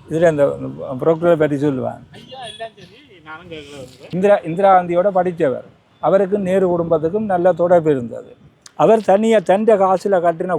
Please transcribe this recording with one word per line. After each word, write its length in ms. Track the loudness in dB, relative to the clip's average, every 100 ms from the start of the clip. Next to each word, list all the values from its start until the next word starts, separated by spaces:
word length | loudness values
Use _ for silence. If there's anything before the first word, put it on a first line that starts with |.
| -8
இதுல 200 | 0 2
இந்த 140 | 2 0 -2 -8 -12 -10 -4
புரோக்கரை 360 | -2 0 2 2
பற்றி 200 | 2 0
சொல்லுவான். 460 | -2 -2 -6 -10 -16 -20 -20 -18 -18 -14 -16 -18 -20 -20 _ -20 -20 -18 -16 -16 -16 -18 -18 -20 -10
இந்திரா, 240 | -2 2
இந்திரா 460 | 2 0 0 4 4
காந்தியோட 280 | 2 0 0
படித்தவர். 560 | 0 -2 -2 -2 -2 -10 _ _ _
அவருக்கும் 440 | 0 2 2 -2
நேரு 260 | -2 0 0
குடும்பத்துக்கும் 560 | 0 -2 -2 -2 -4
நல்ல 280 | -4 0 0
தொடர்பு 380 | 2 2 2 2
இருந்தது. 460 | -2 -4 -12 -18 -20 -20 _ -12
அவர் 260 | 0 2 2
தனியா 380 | 2 2 2 0
தன்னுடைய 460 | 2 0 2 2
காசுல 340 | 2 0 0 0
கட்டின 400 | 0 -2 -4